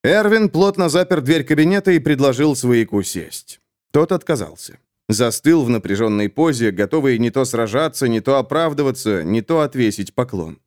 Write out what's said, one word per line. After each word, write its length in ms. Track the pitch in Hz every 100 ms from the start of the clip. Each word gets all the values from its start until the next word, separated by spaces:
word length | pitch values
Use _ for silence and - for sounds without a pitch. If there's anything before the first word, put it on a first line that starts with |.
Эрвин 440 | 123 202 208 220 208
плотно 400 | 160 196 196 175
запер 320 | 160 180 175
дверь 240 | 127 160
кабинета 480 | 139 151 156 196 190
и 80 | 170
предложил 560 | 135 143 139 123 151 131
свояку 460 | 123 120 110 104
сесть. 560 | 92 92 80 - - - _ _ _
Тот 180 | 147 160
отказался. 680 | 175 - 139 82 - - - _ _ -
Застыл 560 | 107 120 113 147 165
в 40 | 131
напряженной 600 | 117 92 98 113 104 104
позе, 440 | - 160 127 113
готовый 460 | 92 101 160 139 117
не 120 | 120
то 140 | 135
сражаться, 640 | 127 117 110 123 160 - 127
не 120 | 113
то 180 | 117 135
оправдываться, 840 | 123 151 165 143 139 - 110 95
не 200 | 80 113
то 180 | 101 165
отвесить 540 | 147 131 113 101 95
поклон. 460 | - 123 98 80 69